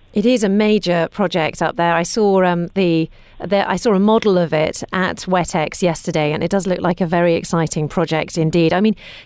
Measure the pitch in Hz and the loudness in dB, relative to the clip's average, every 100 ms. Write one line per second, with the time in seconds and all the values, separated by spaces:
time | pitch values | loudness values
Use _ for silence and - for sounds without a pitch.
0 | _ 208 220 254 202 202 214 214 180 175 | _ -2 2 2 2 2 2 2 2 0
1 | 160 - 185 180 156 - 165 - 170 165 | -2 -2 -2 0 -2 -2 -4 0 0 0
2 | 170 - 208 190 180 175 175 196 175 165 | 0 0 2 4 2 0 -2 0 2 2
3 | 160 - - - 175 196 - 185 247 190 | 0 -8 -20 -12 -2 -2 0 -2 0 2
4 | 208 220 220 180 165 156 156 - - 185 | 4 2 2 2 2 0 -2 -4 -6 -4
5 | 185 - - 180 165 180 151 - 180 156 | -4 -4 -2 -2 0 -2 -4 -2 -2 -2
6 | - 160 147 156 170 196 185 180 175 175 | -4 -2 -2 -2 -2 -2 -2 -2 -2 -2
7 | 175 175 175 165 - 170 156 - 151 - | 0 2 2 0 0 -2 -2 -2 -4 -2
8 | 160 156 156 175 160 170 165 180 214 202 | -2 -2 -4 -2 0 2 2 2 2 0
9 | - - | -6 -20